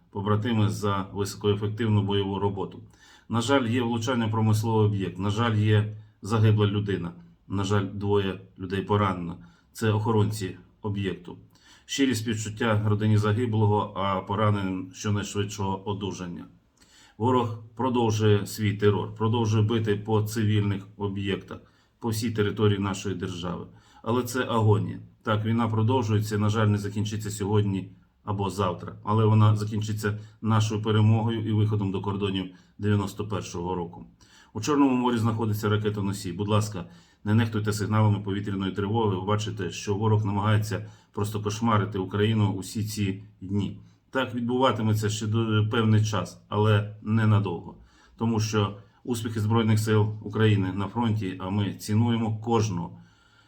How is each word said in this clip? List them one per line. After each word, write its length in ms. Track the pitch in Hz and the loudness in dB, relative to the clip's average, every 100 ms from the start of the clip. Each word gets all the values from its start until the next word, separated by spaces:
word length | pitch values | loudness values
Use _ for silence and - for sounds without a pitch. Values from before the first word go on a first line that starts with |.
| _ | _
побратими, 580 | 104 101 104 120 110 98 | -6 0 0 2 2 2
за 380 | - 104 98 95 | 2 -2 -2 -4
високоефективну 920 | 92 98 - 104 101 104 107 113 107 | -4 -6 -2 0 0 0 -2 2 2
бойову 360 | 98 101 98 98 | 2 0 0 -2
роботу. 400 | 98 95 87 - - _ - - - | -2 -2 -8 -10 -20 _ -20 -20 -4
На 120 | 113 | -2
жаль, 260 | 117 139 117 | 2 2 2
є 140 | 123 | 0
влучання 460 | 117 117 113 120 110 | 0 -2 0 0 0
в 40 | |
промисловий 560 | 113 110 107 113 110 104 | 2 2 2 2 4 4
об'єкт. 320 | 101 90 85 | 2 -4 -2
На 100 | 101 | -2
жаль, 260 | 104 120 107 | 0 0 2
є 420 | 107 107 104 - - _ | 4 2 2 -6 -16 _
загибла 460 | 95 113 107 104 101 | -2 4 4 6 2
людина. 440 | 101 98 92 85 - - _ - | 0 -2 -4 -4 -10 -20 _ -8
На 160 | 98 | -4
жаль, 220 | 98 104 95 | 0 0 0
двоє 460 | 104 101 101 95 90 - - | -4 0 0 0 -4 -12 -12
людей 220 | 92 95 | -6 -4
поранено. 560 | 90 104 101 90 85 85 - _ _ | 0 2 2 -2 -6 -10 -16 _ _
Це 180 | - 110 | -4 0
охоронці 680 | 107 113 107 104 - 92 87 - _ | 0 2 2 2 0 -8 -10 -18 _
об'єкту. 560 | 110 98 95 85 85 87 - _ _ - - | -8 -4 -4 -6 -12 -18 -20 _ _ -20 -10
Щирі 300 | - 135 110 | 0 2 2
співчуття 680 | 113 107 107 107 117 104 107 | -2 -4 -6 -4 0 2 2
родині 320 | 104 107 104 | 2 4 4
загиблого, 760 | 104 104 120 107 104 104 - - | 4 2 0 2 2 2 -2 -4
а 260 | 98 95 | -2 -2
пораненим 680 | - 101 107 101 95 95 95 | -2 0 2 2 -2 -4 -8
щонайшвидшого 960 | - 107 101 95 101 104 - 98 95 107 | -8 -4 -2 -2 -4 -4 -4 -4 -4 -6
одужання. 560 | 95 98 87 90 87 - - _ _ _ _ - - | -6 -6 -8 -10 -10 -14 -20 _ _ _ _ -20 -4
Ворог 400 | 117 127 110 - - - | 0 0 0 -6 -12 -6
продовжує 680 | 131 123 113 104 107 101 92 | -2 0 0 2 4 4 2
свій 280 | - 104 | -4 -2
терор, 420 | 101 101 95 - - | 2 2 2 -2 -2
продовжує 480 | 110 120 110 110 | 0 0 2 2
бити 320 | 107 113 107 101 | 4 2 0 -2
по 260 | - 107 | 0 0
цивільних 680 | 107 117 104 107 101 95 - - | 0 0 2 2 0 -2 -8 -8
об'єктах, 600 | 101 98 98 90 - 92 - _ _ _ | -6 -4 -4 -4 -6 -18 -18 _ _ _
по 100 | 117 | -6
всій 220 | 107 117 | -2 -2
території 480 | 110 101 92 107 98 | 0 0 2 2 4
нашої 360 | 101 98 101 87 | 0 -4 -6 -6
держави. 500 | 95 87 87 87 87 - _ - | -6 -6 -8 -8 -10 -18 _ -14
Але 200 | 113 123 | -2 -2
це 220 | 120 131 - | -2 -4 -2
агонія. 540 | 117 107 98 110 - - _ | 2 4 4 2 -8 -14 _
Так, 220 | - 107 110 | -2 -2 0
війна 220 | 117 117 | 0 0
продовжується, 720 | 110 110 131 110 107 107 104 | 2 2 2 2 0 0 0
на 120 | 107 | 0
жаль, 180 | 110 107 | 2 2
не 100 | 101 | 2
закінчиться 540 | 101 107 107 107 104 | -2 -4 -4 -4 -6
сьогодні 600 | 104 98 107 98 95 92 - _ _ | -6 0 2 2 0 -6 -16 _ _
або 260 | 110 101 95 | -8 -4 -4
завтра. 460 | 92 95 87 - - | 0 -2 -2 -10 -12
Але 220 | - 110 107 | -2 2 4
вона 300 | 110 107 107 | 6 6 4
закінчиться 640 | 107 110 107 104 104 104 - - | 0 -4 -4 -2 -2 -4 -8 -6
нашою 400 | 110 110 104 107 | 0 2 2 -2
перемогою 680 | 110 107 107 113 110 113 113 | 0 4 6 4 2 -2 0
і 20 | |
виходом 400 | 107 104 104 98 | 2 2 0 -2
до 100 | 95 | -2
кордонів 440 | 98 98 98 95 92 - _ - | -4 -2 -2 -2 -6 -10 _ -4
дев'яносто 500 | 104 104 98 - 107 | 0 2 0 -6 -6
першого 480 | 95 85 90 87 90 | -6 -6 -8 -4 -4
року. 300 | 85 - - _ _ - _ | -6 -10 -20 _ _ -20 _
У 80 | 110 | -8
Чорному 340 | 110 143 139 127 | -2 4 4 4
морі 220 | 123 117 | 2 2
знаходиться 520 | 113 107 110 104 107 | 0 0 -2 0 0
ракетоносій. 600 | 104 107 104 98 92 92 | 0 0 -2 -4 -4 -6
Будь 160 | 85 104 | -6 0
ласка, 380 | 107 104 87 87 - _ _ | 0 0 -6 -12 -16 _ _
не 100 | 104 | 0
нехтуйте 400 | 107 110 107 107 | 2 2 -2 -2
сигналами 460 | 104 101 110 107 101 | -2 0 4 4 2
повітряної 520 | 101 98 101 98 95 | 0 -4 -4 -2 -2
тривоги. 440 | 92 101 117 107 92 | -2 -2 0 2 0
Ви 100 | 95 | 0
бачите, 460 | 107 - 104 87 | -2 -2 -6 -6
що 240 | - - 98 | -6 -4 -2
ворог 300 | 110 107 98 | 2 2 2
намагається 640 | 101 104 107 107 98 - - _ | 0 2 2 0 -4 -8 -18 _
просто 300 | - 101 104 | -6 -4 -2
кошмарити 580 | 104 - 117 104 95 104 | -4 -2 2 2 0 -2
Україну 540 | 92 104 104 110 98 | -4 0 2 2 0
усі 300 | 95 - 113 | -2 -6 -6
ці 400 | 104 107 101 95 - - | -6 -4 -4 -4 -10 -16
дні. 380 | 92 101 95 - - _ _ | -6 -2 -4 -6 -18 _ _
Так 220 | 131 117 117 | -4 -4 -4
відбуватиметься 760 | 120 127 131 113 110 107 107 | -2 2 2 2 0 0 0
ще 180 | - 110 | -2 -2
до-, 400 | 113 113 110 107 | 0 2 2 2
певний 340 | 120 110 107 104 | 2 4 4 4
час, 360 | 95 87 - - | 0 -4 -10 -6
але 460 | 104 107 104 107 - | 0 4 4 0 -8
ненадовго. 760 | 107 113 110 101 92 85 - - - _ _ - | -2 2 4 4 2 -4 -10 -18 -20 _ _ -4
Тому 220 | 117 110 | -2 0
що 380 | 104 107 98 - - _ | 0 0 0 -4 -18 _
успіхи 360 | - 117 113 113 | -6 -4 -4 -2
Збройних 400 | 107 113 110 107 | 0 2 4 2
сил 360 | 107 107 107 - | 4 2 2 -2
України 520 | 107 107 110 101 92 | -6 2 4 4 2
на 140 | 95 98 | -2 -4
фронті, 480 | 110 117 104 92 90 | -2 0 0 -4 -6
а 100 | 92 | -4
ми 240 | 104 98 | -2 -2
цінуємо 640 | 82 - 107 120 113 110 107 | -4 -2 2 2 2 -2 -4
кожного. 600 | 120 113 107 87 85 - - _ _ _ | 0 0 2 -2 -6 -12 -20 _ _ _